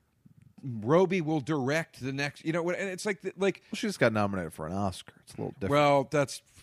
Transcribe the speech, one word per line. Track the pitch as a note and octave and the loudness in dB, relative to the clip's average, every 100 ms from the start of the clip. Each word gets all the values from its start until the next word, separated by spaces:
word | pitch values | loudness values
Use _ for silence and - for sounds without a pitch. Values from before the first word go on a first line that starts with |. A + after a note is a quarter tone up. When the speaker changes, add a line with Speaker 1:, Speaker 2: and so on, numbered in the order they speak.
| _ _ _ - - - | _ _ _ -20 -20 -14
Speaker 1:
"Robbie | C3+ A2 G#2+ D#3+ F#3+ F#3+ | -10 -4 4 6 6 2
will | D3+ D#3+ | 0 -2
direct | B2 D#3 B2+ D#3 D#3+ - | 0 -2 0 -2 -4 -8
the | B2 | -8
next," | C3+ C#3+ - D#3 | -4 -6 -6 -2
you | |
know, | E3 E3+ | -2 0
and | F3+ G3 | -2 -4
it's | F#3 G#3 | -4 -4
like, | G3+ F#3 - | -4 -6 -2
like | G3 - - | -2 -2 -6
Speaker 2:
Well, | G#3 | -6
she | A3 | -4
just | F#3 | 2
got | B2 | 2
nominated | A2 G2+ G2 E2 | 4 0 0 -4
for | - D#2 | -6 -6
an | |
Oscar. | F#2+ G2+ F2+ - - | -2 -2 -4 -14 -20
It's | - | -18
a | - | -8
little | G#2+ - | -8 -4
different. | - | 0
Speaker 1:
Well, | C#3+ D3 C#3+ C3+ | 4 4 4 2
that's, | D3 C#3 - _ - | 0 0 -4 _ -20